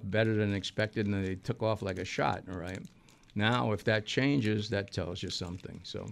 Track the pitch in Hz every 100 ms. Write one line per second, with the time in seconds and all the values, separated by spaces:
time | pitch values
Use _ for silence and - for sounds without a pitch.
0 | 101 107 113 107 104 98 - - 107 117
1 | 101 98 95 92 - - 110 104 98 90
2 | 95 - 143 98 92 92 87 92 - -
3 | - - - 104 107 123 120 101 - 110
4 | 104 - 139 143 107 107 104 104 95 -
5 | 90 90 92 - 87 90 - - - -
6 | -